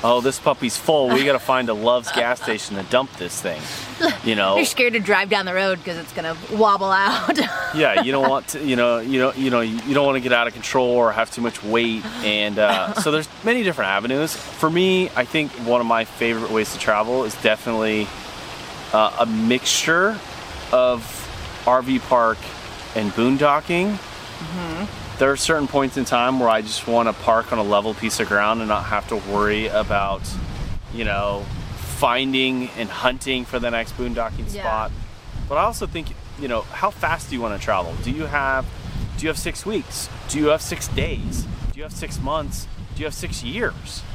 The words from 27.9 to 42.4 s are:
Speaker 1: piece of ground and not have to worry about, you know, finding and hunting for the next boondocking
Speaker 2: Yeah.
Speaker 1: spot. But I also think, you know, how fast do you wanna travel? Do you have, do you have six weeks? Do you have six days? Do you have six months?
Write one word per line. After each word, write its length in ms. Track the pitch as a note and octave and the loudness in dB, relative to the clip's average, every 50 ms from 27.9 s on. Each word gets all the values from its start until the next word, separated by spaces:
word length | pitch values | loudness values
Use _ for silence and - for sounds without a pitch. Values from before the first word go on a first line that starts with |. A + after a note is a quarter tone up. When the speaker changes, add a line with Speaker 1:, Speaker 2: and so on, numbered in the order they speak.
| G#2+ | -4
Speaker 1:
piece 240 | G2 A2+ A2+ - - | -2 -4 -4 -2 -2
of 60 | A2+ | 0
ground 340 | F#2+ G2+ G2+ G#2 G#2+ A2+ A#2 A2+ | 2 2 4 4 4 2 0 0
and 60 | G#2+ | 0
not 160 | G#2+ G#2 G2+ | 0 0 0
have 200 | G#2 A2 G#2 - - | -2 -2 -2 -2 -2
to 80 | A#2 | -4
worry 520 | G#2 F#2 G2 G2+ G2+ G#2 G#2 G#2+ G#2+ A2 G#2+ | -4 -4 -2 0 0 2 2 2 0 0 0
about, 540 | F#2+ G#2+ G#2 F2+ G#2+ G2+ G2 G2 G2 F#2+ - - - F#2+ - - - - - - - - - - - | 0 0 0 0 0 0 0 0 -4 -4 -6 -8 -6 -6 -6 -6 -6 -6 -6 -4 -4 -6 -6 -8 -8
you 100 | A2+ A#2 | -4 -2
know, 400 | G#2+ G2+ G2 G2+ G#2 G2+ G2+ G2+ - - - - - - | -2 -2 0 0 -2 -2 -4 -6 -8 -8 -8 -8 -10 -10
finding 960 | - - - - - - B2+ A#2+ B2+ C3+ C3+ C3 C3 C3 C3 C3 B2+ B2+ A#2+ - - | -10 -8 -8 -4 0 2 2 2 2 0 0 2 2 2 2 0 -2 -4 -6 -6 -8
and 100 | A#2 G2+ | -8 -6
hunting 560 | - - - B2+ B2+ B2 - C3+ C3 B2+ B2 | -6 2 2 2 2 2 -2 -2 -2 -2 -2
for 140 | - - B2 | -4 -4 -2
the 120 | A#2 A#2+ | -2 0
next 260 | A#2 A#2 A2+ - - - | -2 -2 -4 -4 -6 -6
boondocking 540 | B2 B2 A#2 A#2 A#2 A2 - - A2+ G#2+ - | -4 -4 -2 -2 -4 -4 -4 -6 -6 -6 -6
Speaker 2:
Yeah. 100 | - A2+ | -6 -4
Speaker 1:
spot. 280 | A2+ A2 A2 A2 G#2+ G#2+ - - - - - - - - - - | -2 -2 -2 -2 -4 -6 -8 -10 -12 -14 -16 -16 -12 -8 -8 -6
But 120 | - C#3+ D3+ | -2 0 0
I 60 | F3+ | 0
also 220 | A3 A3+ - - | 0 0 -2 -6
think, 220 | - - E3+ D#3 - - - - - - - | -6 -6 -6 -8 -8 -10 -10 -14 -16 -12 -8
you 80 | C#3+ C3 | -6 -2
know, 140 | A#2+ A2+ C3+ - - | -2 -4 -4 -6 -6
how 160 | - F3+ G3+ | -2 -2 -2
fast 380 | G#3 - - D#3 D#3+ D#3+ - - | -2 0 -2 -2 -2 -2 -4 -6
do 80 | D3 | -6
you 60 | B2 A#2 | -4 -4
wanna 160 | A2+ G#2 F#2+ | -4 -4 -4
travel? 360 | - - G#2 F#2+ F2+ E2+ E2 - F#2+ | 0 0 0 0 0 -2 -4 -6 -4
Do 80 | A#2 | -4
you 140 | C3 D3+ D#3+ | -4 -4 -4
have, 400 | D3 C#3+ D3 C#3 C3+ C3+ C3 B2+ - - - - - - - - - - - | -2 -2 0 0 2 0 0 -2 -4 -8 -10 -10 -8 -6 -6 -6 -4 -6 -4
do 60 | - | -2
you 40 | D#3+ | -2
have 80 | D#3 | -2
six 300 | - - F3 D#3+ - - | -2 -4 -6 -6 -6 -6
weeks? 420 | A3+ A3 F#3+ - - - - - - - - - - | -4 -2 -2 -4 -4 -8 -10 -10 -10 -12 -12 -8 -6
Do 80 | - D3+ | -2 2
you 80 | D3+ | 4
have 160 | D3+ D3+ D#3+ - | 4 4 2 0
six 260 | - F3 E3 - - | -4 -6 -6 -4 -4
days? 560 | - - C#3 E3 D#3 - - - - - - - - - - - - | -2 -2 -2 -2 -2 -4 -4 -4 -4 -4 -4 -4 -6 -4 -4 -4 -4
Do 40 | |
you 60 | C3+ D3+ | -4 -8
have 100 | D#3 D3 | -10 -8
six 260 | - E3 D#3 - - | -8 -8 -8 -6 -6
months? 480 | C#3 C3+ D3+ D#3+ | -4 -2 -2 -2